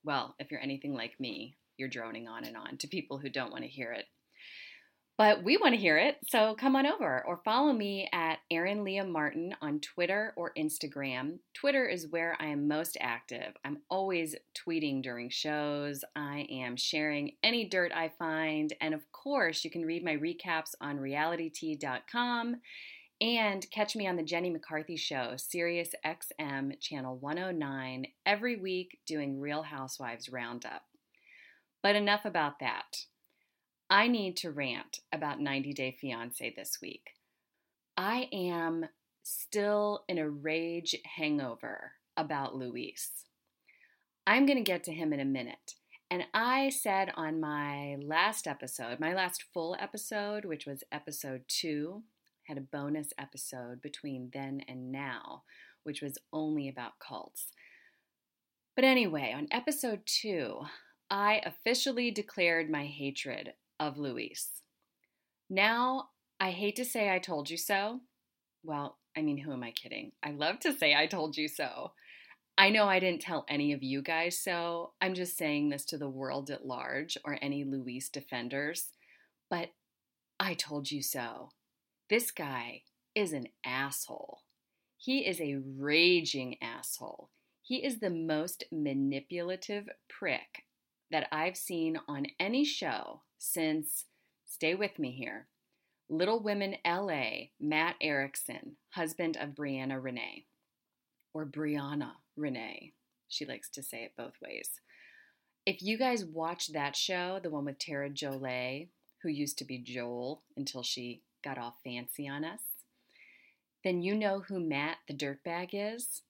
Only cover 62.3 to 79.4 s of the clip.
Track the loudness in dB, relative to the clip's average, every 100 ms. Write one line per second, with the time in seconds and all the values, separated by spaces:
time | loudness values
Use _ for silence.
62.3 | 4 4 6 2 0 -2 -4 -4 -4 -6
63.3 | -6 -8 -14 _ _ -4 -2 -4 -2 -6
64.3 | -6 -8 -10 _ _ _ _ _ _ _
65.3 | _ _ 6 6 6 2 0 -4 _ _
66.3 | _ -2 2 -2 0 -2 2 2 2 0
67.3 | -4 -2 -4 2 2 2 -4 -12 _ _
68.3 | _ _ _ -4 -2 -2 -8 _ 0 2
69.3 | 0 -2 -4 -4 -6 -6 -10 -10 _ -6
70.3 | 0 0 2 0 6 8 8 6 2 0
71.3 | 0 -2 -2 -4 -4 -10 _ -20 -20 -20
72.3 | -20 _ 8 8 8 8 6 6 2 0
73.3 | -2 0 2 2 2 0 -2 0 0 0
74.3 | 0 0 0 0 -2 -6 _ 0 2 -2
75.3 | 0 2 4 2 0 -4 -4 -4 -4 -4
76.3 | -4 -4 -8 -6 -4 -2 -2 -4 -6 -4
77.3 | -4 -2 -2 -2 -4 -4 -6 -6 -8 -6
78.3 | -6 -4 -2 -2 -4 -8 _ _ -20 _
79.3 | _